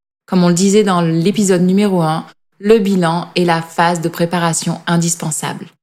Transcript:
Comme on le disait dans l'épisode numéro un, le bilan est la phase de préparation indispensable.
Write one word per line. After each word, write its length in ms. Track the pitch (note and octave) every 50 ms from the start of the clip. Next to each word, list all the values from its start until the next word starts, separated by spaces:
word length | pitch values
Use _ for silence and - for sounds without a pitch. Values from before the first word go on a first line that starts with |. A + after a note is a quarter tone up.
| _ _ _ _ _
Comme 180 | - F#3+ F3+
on 60 | F3+ F3
le 60 | F3
disait 300 | E3+ G3 G3 F#3+ G#3+ G#3
dans 180 | G3 F#3 F3
l'épisode 580 | E3+ E3 E3 E3 E3 G3 G3+ G#3+ G3+ F#3 F#3 F3
numéro 400 | F3+ F3+ F#3 G3+ G#3 G3+ F#3+ F3
un, 240 | D#3+ D#3 D#3+ E3 - - - _ _ _ _ _
le 180 | G3 G#3 A3+ A#3
bilan 500 | G3 G3 G3 F3+ F3 D#3+ E3+ F3 E3 - -
est 100 | F3+ F3+
la 160 | F3 E3 E3
phase 400 | E3 - - - E3+ F3 F3+ E3+
de 80 | D#3+ G3
préparation 720 | - - E3+ E3+ F3+ F3 E3+ E3 E3 - - E3+ E3 - -
indispensable. 800 | - E3+ F3 E3 E3+ E3 - D#3+ D#3+ D#3 - - C#3 - - F3+ - _ _